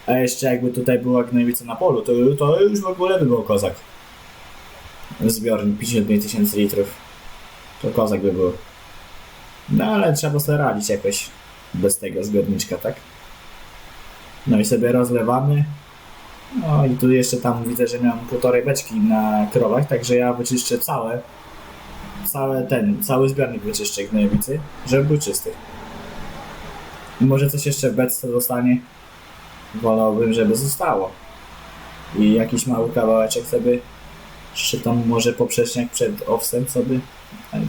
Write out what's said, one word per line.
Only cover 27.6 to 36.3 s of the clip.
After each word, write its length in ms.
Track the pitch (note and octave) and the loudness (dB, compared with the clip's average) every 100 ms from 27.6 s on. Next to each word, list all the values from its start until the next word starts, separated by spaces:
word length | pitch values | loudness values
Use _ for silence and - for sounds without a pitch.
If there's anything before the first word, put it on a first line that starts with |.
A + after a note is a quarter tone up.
| D3 | -2
jeszcze 240 | C#3+ B2+ | 0 0
w 60 | A#2 | 2
beczce 360 | B2 - B2 | 0 -2 -2
zostanie. 460 | A#2+ B2 B2 B2 B2 - - - - - - - - - G#2+ | -2 0 2 2 2 0 -20 -20 -20 -20 -20 -20 -20 -14 -2
Wolałbym, 580 | A2+ A2 A2 G#2 A#2 | 2 4 4 2 2
żeby 220 | A2+ G#2+ A2+ | 2 2 2
zostało. 560 | C#3 - F3 G#2 F#2+ - - - - - - - - - - F#2+ | 0 -2 0 0 -2 -8 -20 -20 -20 -20 -20 -18 -18 -18 -6 2
I 140 | G#2+ | 4
jakiś 340 | A2+ - B2 C3 | 4 2 -2 0
mały 220 | A#2 A2+ | 0 0
kawałeczek 560 | B2 A2+ A2+ A2 A#2 A#2 | 2 4 4 4 0 -2
sobie, 340 | B2 A#2+ B2 - - - - - - - | 0 2 0 -2 -18 -20 -20 -20 -20 -14
czy 260 | - - A#2+ | -6 -4 -2
tam 280 | A#2 A#2+ A#2 | 0 2 2
może 260 | A#2 A#2+ | 2 2
poprzeczniak 560 | - A#2+ - A#2 A#2+ A#2+ | 0 0 0 0 0 -4
przed 400 | - A2+ G#2 | -2 -2 -2
owsem 400 | - | -2